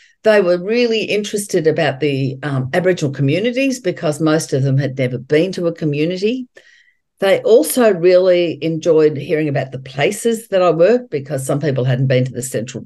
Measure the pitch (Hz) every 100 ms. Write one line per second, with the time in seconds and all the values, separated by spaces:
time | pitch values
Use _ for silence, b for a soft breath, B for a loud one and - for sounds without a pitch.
0 | b b 214 214 175 180 185 240 240 226
1 | 185 202 208 208 202 185 156 160 151 135
2 | 151 135 135 135 151 135 131 180 180 180
3 | 143 135 135 156 233 240 269 254 180 170
4 | 160 151 156 156 160 139 139 135 143 131
5 | 123 123 - 151 185 185 170 165 156 143
6 | 160 180 208 254 247 b b b b b
7 | _ _ 196 160 - 226 311 254 226 180
8 | 175 180 185 180 170 139 160 160 170 156
9 | 151 139 135 156 156 139 - 131 - -
10 | 160 208 233 220 - 190 180 160 180 247
11 | 240 147 135 143 135 143 151 131 127 131
12 | 131 127 127 - - 110 110 107